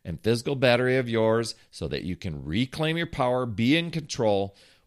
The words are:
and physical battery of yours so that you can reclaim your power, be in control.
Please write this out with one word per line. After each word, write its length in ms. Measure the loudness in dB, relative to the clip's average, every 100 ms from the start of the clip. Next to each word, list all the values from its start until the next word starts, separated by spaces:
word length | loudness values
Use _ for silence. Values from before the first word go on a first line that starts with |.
and 160 | -10 -4
physical 360 | 0 0 0 2
battery 420 | 4 4 4 2
of 100 | 0
yours 460 | 2 2 2 0 -8 _
so 180 | -10 -6
that 140 | -4
you 120 | -4 -6
can 280 | -6 -8
reclaim 540 | -4 -2 -2 -2 -2 -2
your 80 | -4
power, 400 | -2 0 0 -2
be 320 | 0 4 4
in 140 | 2
control. 640 | -6 -8 -2 2 2 0 -8 -20 _